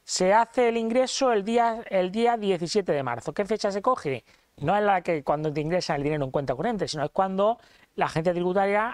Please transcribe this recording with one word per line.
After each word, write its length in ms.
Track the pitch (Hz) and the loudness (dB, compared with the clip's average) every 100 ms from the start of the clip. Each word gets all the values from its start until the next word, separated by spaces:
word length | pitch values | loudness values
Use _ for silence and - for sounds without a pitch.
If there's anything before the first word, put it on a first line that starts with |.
se 320 | - - 185 | -8 -2 4
hace 360 | 214 226 - 240 | 4 2 2 2
el 80 | 233 | 2
ingreso 560 | 226 240 254 - 262 | 0 0 0 0 2
el 100 | 220 | 2
día, 400 | 196 233 233 226 - | 2 2 2 -2 -2
el 200 | 190 185 | 0 0
día 280 | 214 233 233 | 2 0 2
diecisiete 560 | 202 175 170 208 185 | 0 0 0 -2 0
de 100 | 147 | 0
marzo. 300 | 131 120 - | 0 -4 -6
¿Qué 100 | 151 | -4
fecha 260 | 196 220 208 | -2 -2 -2
se 120 | 196 | -2
coge? 420 | 254 254 151 123 - _ _ - | 0 0 -2 -6 -8 _ _ -6
No 200 | 147 208 | 0 2
es 60 | |
la 180 | 208 185 | 4 2
que 220 | 180 156 | 0 -2
cuando 280 | 139 151 156 | 0 -2 0
te 100 | 147 | -2
ingresa 340 | 151 175 - 147 | 0 -2 -2 -2
el 80 | |
dinero 220 | 143 151 135 | 0 -2 -2
en 40 | |
cuenta 240 | 151 139 | -2 -2
corriente, 340 | 127 214 214 143 | -2 -2 -2 -4
sino 160 | 151 | -4
es 60 | 135 | -4
cuando 480 | - 190 190 208 233 - _ _ - | 0 0 2 2 0 -6 _ _ -2
la 100 | 156 | -2
agencia 280 | 160 170 | 0 0
tributaria 580 | 175 180 190 196 208 226 | 0 0 2 2 2 -2